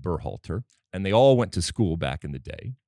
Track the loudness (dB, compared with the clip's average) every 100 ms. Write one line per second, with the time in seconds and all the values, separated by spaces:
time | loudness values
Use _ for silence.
0 | -4 -4 -6 -10 -8 -8 -8 _ _ -6
1 | 2 6 8 6 2 -2 -4 0 0 0
2 | -4 -6 -8 -12 -12 -12 -12 -14